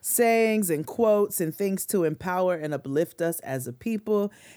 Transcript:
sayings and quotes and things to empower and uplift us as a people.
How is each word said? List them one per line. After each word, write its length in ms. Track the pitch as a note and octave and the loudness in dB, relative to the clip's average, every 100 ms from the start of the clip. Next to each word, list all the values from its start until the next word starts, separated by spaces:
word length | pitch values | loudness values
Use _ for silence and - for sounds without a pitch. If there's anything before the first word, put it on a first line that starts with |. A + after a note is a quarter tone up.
sayings 680 | - - A#3 A3+ A3 A3 G3 | -4 2 4 4 4 2 0
and 160 | D3+ D#3 | -2 -4
quotes 540 | - A3+ G#3 G3+ - | 0 4 4 2 0
and 140 | E3 | -4
things 320 | D#3+ G3+ F#3+ - | -2 -2 -2 -2
to 180 | G3+ | 0
empower 500 | E3 D#3 F3 F3+ F#3 | 0 -2 -4 0 0
and 200 | F3 D#3 | 0 -4
uplift 460 | D3 C#3 C#3 E3 - | -6 -4 -2 -2 -2
us 180 | E3+ E3 | -4 -4
as 260 | - C3 B2+ | -6 -8 -8
a 60 | |
people. 600 | A#2+ - A3 G#3+ G#3 G3+ - - | -8 -6 -6 -2 -2 -2 -6 -20